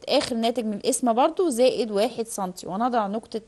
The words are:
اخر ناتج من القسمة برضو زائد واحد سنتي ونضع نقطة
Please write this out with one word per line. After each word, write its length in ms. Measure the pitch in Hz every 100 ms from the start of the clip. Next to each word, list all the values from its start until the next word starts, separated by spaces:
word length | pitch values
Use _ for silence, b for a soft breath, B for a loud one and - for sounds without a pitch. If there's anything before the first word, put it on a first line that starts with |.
| -
اخر 260 | 269 - 233
ناتج 280 | 226 240
من 100 | 220
القسمة 380 | 208 - 269 240
برضو 360 | 226 311 320 349
زائد 420 | 226 254 - 226
واحد 360 | 202 233 233 226
سنتي 400 | - 185 180 -
ونضع 400 | 190 247 233 202
نقطة 340 | 214 - 220